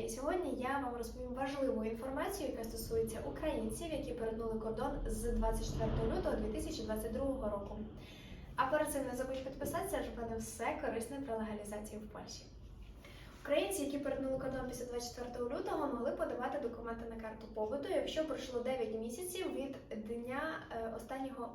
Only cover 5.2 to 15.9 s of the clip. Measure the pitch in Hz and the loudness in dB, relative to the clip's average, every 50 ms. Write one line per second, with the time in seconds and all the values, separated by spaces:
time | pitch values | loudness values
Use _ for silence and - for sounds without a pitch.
5.2 | 233 233 226 214 220 220 220 220 214 - - 220 220 214 - - - - 359 370 | 2 2 4 4 4 4 4 4 2 0 2 2 2 4 4 4 4 4 4 4
6.2 | - 285 233 214 214 220 214 - - - - 220 214 214 214 214 214 220 220 254 | 4 4 4 2 2 2 0 0 0 -2 -2 -2 0 0 0 0 0 0 0 2
7.2 | 277 269 262 - 214 202 202 202 202 208 214 214 214 - - - - - - - | 2 2 2 2 2 0 0 0 -2 -2 -4 -4 -6 -6 -8 -10 -12 -12 -12 -12
8.2 | - - - - - - - - 262 269 302 302 302 - 277 269 254 247 247 254 | -12 -12 -10 -10 -10 0 2 4 6 6 6 6 6 6 2 2 2 2 0 0
9.2 | 254 262 262 262 - 269 - - 285 277 311 339 381 - 294 269 - 226 220 233 | 0 0 0 -2 -2 -4 -4 -2 0 2 2 2 2 2 2 2 0 0 -2 -2
10.2 | 233 226 226 220 220 - - - 233 285 302 - 269 233 226 226 220 - 277 269 | -2 -2 -2 -2 -2 -4 -4 -2 0 0 0 2 2 0 2 0 0 -2 -2 -4
11.2 | - 226 226 220 214 214 214 208 208 202 208 208 214 - 214 214 214 - - - | -2 0 0 0 0 0 -2 -4 -4 -4 -6 -6 -6 -6 -8 -8 -8 -8 -10 -10
12.2 | - - - - - - - - - - - - - - - - - - - - | -10 -10 -10 -10 -12 -14 -14 -14 -14 -14 -12 -12 -12 -14 -14 -14 -14 -14 -14 -14
13.2 | - - - - - 285 285 339 370 415 - 302 277 - 285 277 277 269 - 269 | -14 -14 -12 -6 0 4 4 4 4 4 2 2 2 2 0 0 0 0 0 2
14.2 | 269 262 262 254 254 254 254 262 247 247 247 247 247 247 240 240 - - - 247 | 2 2 2 0 0 0 0 0 -2 -2 -4 -4 -4 -2 -2 -2 -4 -4 -4 -6
15.2 | 247 247 - 247 240 240 294 370 381 403 349 311 294 254 | -6 -4 -2 -2 0 0 0 0 0 2 2 2 2 2